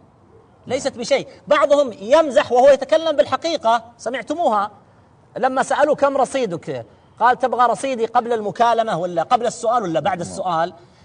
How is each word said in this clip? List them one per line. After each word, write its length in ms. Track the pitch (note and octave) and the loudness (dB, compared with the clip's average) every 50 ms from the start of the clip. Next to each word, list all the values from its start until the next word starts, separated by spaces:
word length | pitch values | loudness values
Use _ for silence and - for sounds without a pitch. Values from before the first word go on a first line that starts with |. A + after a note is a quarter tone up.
| _ _ _ _ _ _ _ - _ _ _ _ - | _ _ _ _ _ _ _ -20 _ _ _ _ -10
ليست 300 | A3+ B3 C#4 C4+ C4 - | -8 -6 -6 -6 -6 -8
بشيء. 300 | A3+ A#3 - C#4 A3+ E3 - - - - | -6 -4 -2 -2 -2 -2 -6 -16 -8 -2
بعضهم 460 | - C#4+ A#3 D#4+ C#4+ C#4+ C#4+ C#4+ B3 G3 | 0 2 2 4 4 4 2 2 0 -4
يمزح 580 | - G3 A3 C#4 D#4+ D#4+ C#4+ A3+ D4 C4 - | -8 -2 2 4 4 4 4 2 0 0 2
وهو 160 | A#3 B3 B3+ | 4 6 6
يتكلم 480 | C#4+ C4+ C4 C4 - D4+ D#4+ E4 D#4+ D4 | 6 6 4 2 0 0 0 0 0 0
بالحقيقة، 680 | C4+ C#4+ - C4+ C4 D4+ E4 E4 - - A3+ A#3 A#3 A3+ - - | 0 0 0 0 -4 -4 -4 -4 -2 0 0 0 0 -2 -6 -16
سمعتموها 720 | - - A3 B3+ B3 - - D4+ E4+ E4+ C4+ G#3+ G#3 G3+ G#3+ - - _ _ _ _ _ _ _ _ _ _ - | -12 -10 -8 -8 -8 -6 -6 -4 -2 0 0 0 0 -2 -4 -8 -16 _ _ _ _ _ _ _ _ _ _ -8
لما 260 | - A#3 C4 C4 B3+ A#3 | -4 -2 -2 0 0 -2
سألوا: 320 | - B3+ A#3+ D4 D4+ C4+ | 0 0 2 2 2 2
"كم 220 | - C#4 C#4+ C4+ | 2 0 0 2
رصيدك؟" 680 | C4+ A#3+ - - C4+ B3+ F#3+ E3+ D#3 - E3 C#3 A#2+ A2 - _ _ _ _ _ - | 0 -2 -2 -2 -4 -4 -4 -6 -8 -10 -10 -10 -10 -12 -14 _ _ _ _ _ 0
قال: 200 | G#3+ B3 B3 B3 | 2 2 2 2
"تبغى 260 | C4 B3+ B3 A#3 B3 | 0 -2 0 2 2
رصيدي 400 | A#3 G#3+ - - C4+ C4 A3 A3+ | 2 0 -2 -4 -4 -4 -4 -4
قبل 280 | A3+ - B3 A3+ A#3 A#3+ | -2 0 -2 0 0 -2
المكالمة 640 | A3 G#3 G3+ - - A#3 A#3+ A#3 A3+ A3+ A3 F#3+ | -4 -4 -4 -2 0 2 2 2 0 0 -2 -2
ولا 260 | D#3+ F3+ F3+ F3 E3 D#3+ | -4 -4 -4 -4 -4 -2
قبل 220 | - B3+ A#3 A#3+ | 2 2 2 2
السؤال 380 | A3 - - A#3+ A3 A#3+ A#3+ G#3 | 0 -4 -4 -2 0 0 0 0
ولا 160 | F3 D#3+ D#3 | -2 -4 -2
بعد 200 | D3 G3+ F#3 E3+ | -2 -2 -4 -4
السؤال؟" 540 | E3+ - F3+ - - F#3 E3+ D#3+ E3 F3+ - - - - _ _ | -8 -10 -8 -8 -4 -2 -2 -2 -2 -4 -6 -12 -20 -20 _ _